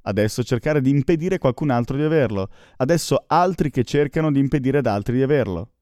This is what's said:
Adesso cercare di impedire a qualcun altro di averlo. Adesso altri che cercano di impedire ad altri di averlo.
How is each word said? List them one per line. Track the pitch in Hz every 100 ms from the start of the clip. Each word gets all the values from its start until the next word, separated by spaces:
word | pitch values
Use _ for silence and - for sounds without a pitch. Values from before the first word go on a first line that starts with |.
Adesso | - 98 107 -
cercare | 117 120 151 151
di | 131
impedire | 143 131 170 180 185
a |
qualcun | 135 - 151
altro | 120 117 139
di |
averlo. | 151 156 117 101 95 - - -
Adesso | 131 170 - 143 _
altri | 156 180 175 151
che | 131
cercano | 117 143 147 160 156
di | 139
impedire | 139 147 127 143
ad | 123
altri | 101 98 123
di |
averlo. | 131 147 104 87 87 _